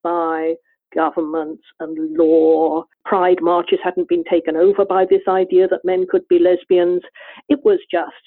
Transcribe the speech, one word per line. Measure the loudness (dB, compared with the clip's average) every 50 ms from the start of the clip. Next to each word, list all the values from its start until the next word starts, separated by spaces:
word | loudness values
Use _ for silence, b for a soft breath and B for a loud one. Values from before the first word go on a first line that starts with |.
by | -6 -4 -4 -2 -2 -2 -4 -4 -4 -4 -4 -6 _ _ _ _ _ _ -4
governments | -2 -2 -2 -2 -4 -6 -4 -6 -6 -6 -8 -10 -14 _ _ _ -14
and | -12 -12 -8 -8 -8 -6 -2 0
law. | 2 4 4 4 4 4 4 2 2 0 -2 -4 -6 -10 _ _ _
Pride | -4 -2 0 2 2 2 2
marches | 0 0 0 0 0 0 -2 -2 -2
hadn't | -4 -4 -4 -4 -2
been | -2 -4 -2
taken | -2 -2 -2 -2 -2 0
over | 2 2 2 2 2 0
by | 0 0 0 2
this | 2 0 0 0 0
idea | -2 -2 -2 0 2 2 2 2
that | 0 -4 -4
men | -4 -2 -2 -2 -2
could | -2 -4 0 _
be | 2 2
lesbians. | 4 2 2 0 0 0 2 2 2 2 0 -4 -6 -10 B B B B B B B -2
It | -2 0 2
was | 0 0 0 -2 -4
just | -4 -4 -4 -6 -10 -18 _